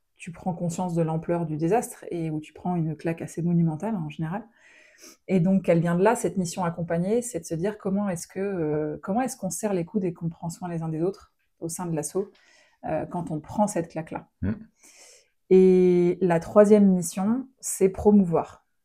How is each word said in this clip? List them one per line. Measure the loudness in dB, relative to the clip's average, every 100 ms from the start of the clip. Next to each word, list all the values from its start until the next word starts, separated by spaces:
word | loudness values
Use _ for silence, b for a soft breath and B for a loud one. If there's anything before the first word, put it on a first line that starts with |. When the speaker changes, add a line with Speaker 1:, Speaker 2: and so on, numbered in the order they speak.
| _ _
Speaker 1:
tu | -16
prends | -10 -8
conscience | -4 -4 -4 -4
de | 0
l'ampleur | 0 -2 -2 -2 -2
du | -2
désastre | 0 0 0 -10 -10
et | -6 -4
où | -6
tu | -8
prends | -10 -4 -2
une | -2 -4
claque | -6 -6
assez | -8 -4
monumentale, | 0 2 2 0 -4 -6
en | -6
général. | -8 -8 -8 -10 B B B B B B B -2
Et | 0
donc, | 2 2 4
elle | 2
vient | 2 2
de |
là, | 2
cette | 2 -2 -4
mission | -4 -4
accompagnée, | -6 -4 -4 -2 0 -2
c'est | -2 -8
de |
se | -8 -4
dire | -4 -4
comment | -4 -2 -2
est-ce | -6 -8
que, | -8
euh, | -6 -4 -2 -2 -4 -6
comment | -4 -2
est-ce | -2 -6
qu'on | -8
serre | -6 -4
les | -2
coudes | -2 -2
et | -4
qu'on | -4 -8
prend | -8 -10
soin | -8 -8
les | -6
uns | -6
des | -2
autres | -4 -4 _ _ _ _
au | -10
sein | -8 -6
de | -4
l'asso, | -4 -6 -6 b b b b b
euh, | -6 -6 -6
quand | -8 -6
on | -8
prend | -6 -2 0
cette | 0 -6
claque-là. | -8 -10 -12 -14 _
Speaker 2:
Mm. | -4 -4 -10 b b b b b b _ _
Speaker 1:
Et | 6 8 6 6 4 2 2
la | 0 0
troisième | 2 4 8 8 8
mission, | 4 0 -4 -2 -2 -4 _
c'est | -10 0 0
promouvoir. | 4 6 6 6 2 -2 -10 _ _